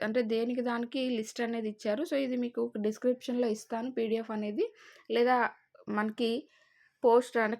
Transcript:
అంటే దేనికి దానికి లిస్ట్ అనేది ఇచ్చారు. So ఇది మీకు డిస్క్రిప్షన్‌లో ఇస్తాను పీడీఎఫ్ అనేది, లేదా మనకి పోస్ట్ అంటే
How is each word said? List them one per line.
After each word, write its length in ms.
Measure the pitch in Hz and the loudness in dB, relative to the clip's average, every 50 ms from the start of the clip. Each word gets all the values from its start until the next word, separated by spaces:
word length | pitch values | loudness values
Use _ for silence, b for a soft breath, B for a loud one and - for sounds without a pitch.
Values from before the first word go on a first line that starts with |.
| - | -4
అంటే 140 | 214 220 254 240 214 226 | -2 0 0 0 0 0
దేనికి 300 | 226 233 240 247 254 240 247 | 0 0 0 -2 -2 -2 -2
దానికి 320 | 240 233 240 233 - 269 254 254 247 | -2 -2 -4 -4 -2 -2 -2 0 0
లిస్ట్ 240 | 220 220 220 - - 240 | -2 -2 -4 -4 -4 -4
అనేది 220 | 233 233 233 220 214 208 | -2 -2 -2 -4 -4 -6
ఇచ్చారు. 300 | - - 220 208 240 320 349 | -4 -2 -2 -2 -2 -2 -2
So 40 | 311 277 269 | 0 0 0
ఇది 100 | 254 254 247 240 | 0 0 -2 -2
మీకు 200 | 240 - 233 233 240 - 214 208 | -2 -2 -2 -4 -2 -2 -2 -2
డిస్క్రిప్షన్‌లో 640 | 214 220 - - 247 247 247 - - 240 247 247 233 220 | -2 -2 0 0 0 0 0 -2 -4 0 0 0 0 0
ఇస్తాను 340 | 220 - - 233 226 233 262 247 | -4 -6 -8 -6 -6 -6 -4 -4
పీడీఎఫ్ 340 | 233 226 220 220 226 220 220 220 | -2 -2 0 0 -2 -2 -4 -4
అనేది, 300 | 214 214 208 208 262 427 480 B B B B B B B B 220 | -4 -4 -4 -2 -2 -2 -2 B B B B B B B B 2
లేదా 220 | 233 240 247 254 247 233 208 - _ _ _ _ - - - 208 208 | 2 4 4 4 4 2 0 -2 _ _ _ _ -16 -10 -6 -2 -2
మనకి 320 | 214 220 214 - 240 226 233 262 - b b b b b b b b b b b - | -2 -2 -2 0 0 0 0 -2 -4 b b b b b b b b b b b 4
పోస్ట్ 340 | 240 233 247 247 - - 233 226 | 6 6 6 6 4 0 0 0
అంటే 120 | 214 226 233 | 0 0 2